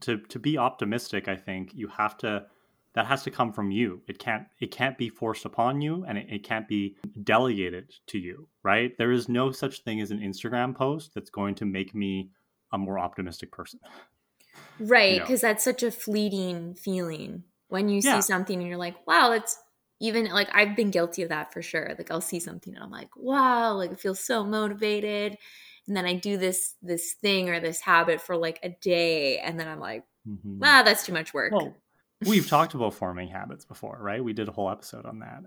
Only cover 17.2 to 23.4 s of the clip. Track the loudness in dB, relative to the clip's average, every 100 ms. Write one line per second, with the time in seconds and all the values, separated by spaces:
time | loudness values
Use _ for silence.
17.2 | -10 -12 -16 _ _ -2 2 4 4 4
18.2 | 4 0 0 -4 -4 -6 -8 -8 2 6
19.2 | 6 4 0 -8 _ _ _ _ 0 0
20.2 | 2 2 4 6 4 4 2 2 0 -2
21.2 | -4 -4 -4 -10 -4 -4 -4 -8 -6 -4
22.2 | -4 -6 -6 -12 -14 -16 -14 -16 -18 -8
23.2 | 0 4